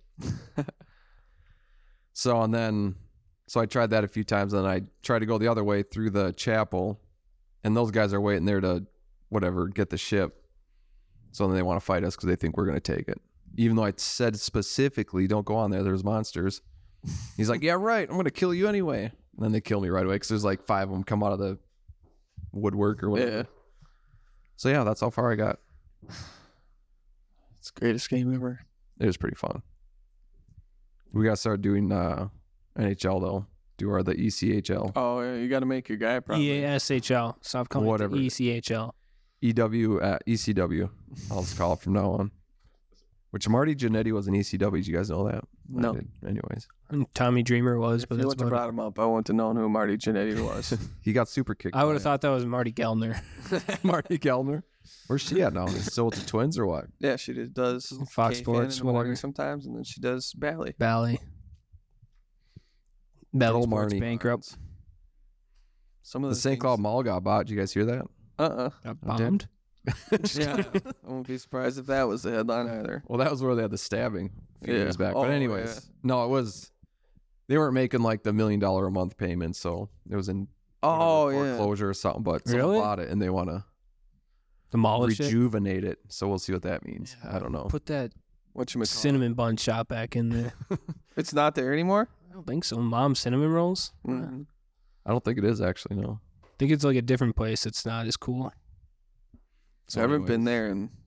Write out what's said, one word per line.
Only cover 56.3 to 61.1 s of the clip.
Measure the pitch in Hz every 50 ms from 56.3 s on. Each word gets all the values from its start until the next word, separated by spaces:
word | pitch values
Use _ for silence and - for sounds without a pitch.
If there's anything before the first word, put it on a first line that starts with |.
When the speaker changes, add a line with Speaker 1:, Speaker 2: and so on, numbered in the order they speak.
| - 110 123 151 160 135
Speaker 1:
or | 110
what? | 92 82 - - - - _
Speaker 2:
Yeah, | - 143 127
she | 127 - - 123
did, | 123 117 123 -
does | - 127 123 123 123 - - 131 127 139 -
Speaker 3:
Fox | - - 117 117 120 123
Speaker 2:
K-Fan | 120
Speaker 3:
Sports, | 120 117 117 123 135 135
Speaker 2:
in | 131
the | 135 131
morning | 123 120 120 123
Speaker 3:
whatever. | 123
Speaker 2:
sometimes, | 127 - 139 139 - 143 143 147 147 135
and | 131 120
then | 113 123
she | - - -
does | - 123 127 127 - - -
Bally. | - 147 147 160 160 - - 147
Speaker 3:
Bally. | - 123 113 113 117 117 117